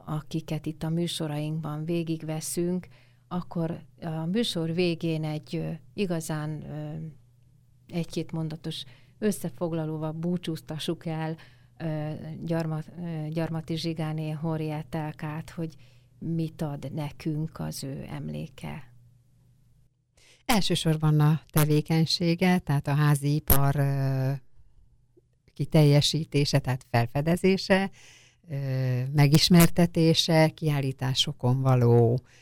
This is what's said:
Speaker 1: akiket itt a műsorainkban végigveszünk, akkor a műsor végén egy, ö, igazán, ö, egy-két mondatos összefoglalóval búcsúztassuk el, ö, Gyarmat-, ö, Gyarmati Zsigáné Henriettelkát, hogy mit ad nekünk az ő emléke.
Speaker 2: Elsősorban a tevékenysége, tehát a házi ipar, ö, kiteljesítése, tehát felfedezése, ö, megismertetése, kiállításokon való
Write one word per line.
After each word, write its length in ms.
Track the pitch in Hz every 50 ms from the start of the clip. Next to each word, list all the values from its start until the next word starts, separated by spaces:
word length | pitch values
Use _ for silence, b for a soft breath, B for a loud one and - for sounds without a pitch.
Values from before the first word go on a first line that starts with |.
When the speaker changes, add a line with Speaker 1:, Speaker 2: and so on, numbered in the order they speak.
| -
Speaker 1:
akiket 640 | - 151 151 - - - 160 156 - 160 147 -
itt 160 | 156 156 - 165
a 60 | 160
műsorainkban 960 | 160 170 175 165 - - 165 151 147 151 151 151 160 160 156 151 151 151 156
végigveszünk, 1000 | 165 175 170 165 165 165 160 160 156 156 160 - - - 180 175 175 180 180 - - b b b b b b b b
akkor 520 | 175 180 175 - - 170 165 160 165 - - - - -
a 240 | 175 165 156 160 160
műsor 500 | 170 185 233 233 - - 170 160 165 165
végén 500 | 180 180 175 165 160 170 170 160 156 156
egy, 320 | 156 151 151 156 - 170
ö, 140 | 160 160 160 165 160 - - -
igazán, 760 | - 208 180 175 165 160 - 160 151 151 151 156 147 143 143
ö, 200 | 147 151 151 151 156 160 160 160 143 - _ _ _ _ _ _ _ _ _ _ _ _ _ - -
egy-két 380 | 170 160 - - 175 160 - -
mondatos 520 | 160 160 156 156 - - 165 156 - - b b b b b b b
összefoglalóval 960 | 220 214 196 - - 170 - - 180 160 165 165 156 156 156 156 156 156 160
búcsúztassuk 920 | 160 165 175 180 170 - 170 160 - - - 156 147 - - 165 160 -
el, 300 | 170 156 160 160 160 160 - B B B B B B B -
ö, 320 | 165 160 156 151 151 151 156 - - 156 156 - -
Gyarmat-, 480 | 165 165 165 160 156 156 156 156 - - 170
ö, 300 | 175 170 165 156 151 151
Gyarmati 480 | 160 165 160 160 165 160 156 - 165
Zsigáné 600 | 156 - 165 160 165 156 156 156 156 156 156 156 147 160
Henriettelkát, 1080 | 165 160 156 156 156 151 151 160 - - 160 151 151 151 - 160 151 151 160 160 -
hogy 240 | - 175 165 156 - - b b b b b b b -
mit 440 | - 160 165 165 160 160 - - 160
ad 300 | 147 143 143 - 143 -
nekünk 640 | 165 147 - - - - 165 151 151 160 156 - -
az 260 | 160 156 151 - -
ő 220 | 135 135 - - -
emléke. 720 | 147 147 156 156 151 151 160 156 - - - 151 147 156 - - - - - - _ _ _ _ _ _ _ _ _ _ _ _ _ _ _ _ _ _ _ _ _ b b b b b b
Speaker 2:
Elsősorban 760 | b 240 190 - - 175 - - 160 156 156 156 151 151 151
a 200 | 151 151 160 - - _
tevékenysége, 1080 | - 156 147 151 151 151 151 - 160 160 160 - - - 175 170 170 170 185 185 180 180
tehát 300 | - - 143 147 - 147
a 60 | 139
házi 400 | 147 151 147 147 139 143 143 147
ipar, 420 | 156 - - - 147 139 139 139
ö, 560 | 143 139 139 139 135 135 135 135 131 131 135 139 135 - - - - - - _ - - _ _ _ _ _ _ _ _ _ _ _ _ _ _
kiteljesítése, 1040 | - 143 - - 160 151 143 143 151 147 - - 147 160 - - 143 147 - - -
tehát 280 | - 127 127 127 - _
felfedezése, 1000 | - 117 117 - - 143 147 165 175 175 - 185 190 180 - - 196 190 196 190 - B B B B B B B B B B -
ö, 80 | 139 139 139 135 131 131 131 127 127 123 127 135 143
megismertetése, 1400 | 147 143 139 151 160 - - 185 170 170 165 - - 170 170 - 170 160 160 160 - - - 165 160 156 156
kiállításokon 1120 | - - 160 151 147 139 135 135 131 - 131 131 135 - - - - - - 123 127 135
való 600 | 131 135 127 123 120 120 117 120 117 113 120 131 - b b b